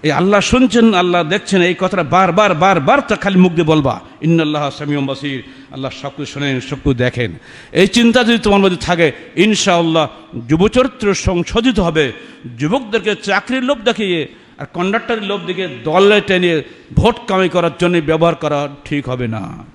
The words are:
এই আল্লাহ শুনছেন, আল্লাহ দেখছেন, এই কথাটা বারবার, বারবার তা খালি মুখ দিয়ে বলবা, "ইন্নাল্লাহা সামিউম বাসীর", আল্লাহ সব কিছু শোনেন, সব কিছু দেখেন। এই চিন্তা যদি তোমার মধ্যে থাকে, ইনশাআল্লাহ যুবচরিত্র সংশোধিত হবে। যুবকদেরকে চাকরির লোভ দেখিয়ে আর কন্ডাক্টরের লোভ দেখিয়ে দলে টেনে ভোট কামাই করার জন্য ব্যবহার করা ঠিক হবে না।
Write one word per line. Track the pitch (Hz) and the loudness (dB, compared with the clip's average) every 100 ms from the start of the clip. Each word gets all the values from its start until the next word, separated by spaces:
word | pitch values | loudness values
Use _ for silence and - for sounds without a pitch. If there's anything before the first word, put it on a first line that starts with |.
এই | 151 | 0
আল্লাহ | 139 180 202 | 2 2 2
শুনছেন, | 190 254 254 233 226 | 2 2 4 6 4
আল্লাহ | 190 180 175 | 4 2 0
দেখছেন, | 160 196 - 196 | 0 -4 0 2
এই | 175 180 | 2 0
কথাটা | 185 190 | -2 -2
বারবার, | 151 175 190 175 208 | 0 2 2 2 2
বারবার | 165 185 180 143 269 | 2 2 2 2 2
তা | - 214 | 2 -2
খালি | 196 190 | 0 4
মুখ | 180 | 4
দিয়ে | 165 | 4
বলবা, | 160 156 135 - - - | 2 2 2 -4 -10 -6
"ইন্নাল্লাহা | 156 165 156 151 143 | 0 0 0 -2 -4
সামিউম | 135 143 143 139 | -6 -6 -4 -4
বাসীর", | 135 143 131 - - - | -6 -8 -8 -12 -20 -18
আল্লাহ | 135 131 - | -10 -10 -10
সব | 139 | -12
কিছু | - 139 | -10 -12
শোনেন, | - 139 131 | -6 -4 -4
সব | - 139 | -6 -6
কিছু | 147 | -2
দেখেন। | 120 123 123 117 80 - - - | 0 -2 -2 -6 -8 -18 -20 -6
এই | - 190 | 0 2
চিন্তা | 240 233 233 | 4 4 4
যদি | 233 233 | 2 2
তোমার | 208 202 | 2 4
মধ্যে | 190 180 | 2 0
থাকে, | - 175 165 123 - - | -4 0 0 0 -12 0
ইনশাআল্লাহ | 214 208 202 175 165 160 147 - - 120 117 | 2 2 2 2 2 0 -2 -6 -16 -14 -2
যুবচরিত্র | 156 202 247 262 - 202 | 2 2 2 0 0 -2
সংশোধিত | 190 - 180 175 226 240 214 | 0 -2 -2 -2 0 0 0
হবে। | 170 160 139 104 - - - 117 | 0 0 -2 -4 -18 -18 -18 -6
যুবকদেরকে | 151 247 226 214 190 202 | -2 -2 -2 -4 -2 -4
চাকরির | - 196 - 262 | -2 -2 -2 -4
লোভ | 247 285 | -2 -2
দেখিয়ে | 214 220 202 175 143 - - - | -2 -2 -2 -2 -6 -12 -20 -16
আর | 147 | -14
কন্ডাক্টরের | 190 185 220 - 226 | -4 -2 -2 -4 -6
লোভ | 196 202 165 | -4 -6 -6
দেখিয়ে | 180 185 123 | -6 -8 -8
দলে | 123 165 202 208 | -2 2 4 4
টেনে | - 185 180 160 - - - | 2 0 2 0 -4 -16 -4
ভোট | - 214 233 - | 0 0 0 -2
কামাই | 190 180 | 0 0
করার | 180 170 143 | 0 -2 0
জন্য | 175 175 | 0 0
ব্যবহার | 147 160 170 151 | 0 2 2 0
করা | 151 147 143 139 - | -2 -4 -4 -10 -6
ঠিক | 147 127 | -6 -4
হবে | 123 120 | -6 -4
না। | 110 92 87 76 | -6 -8 -14 -18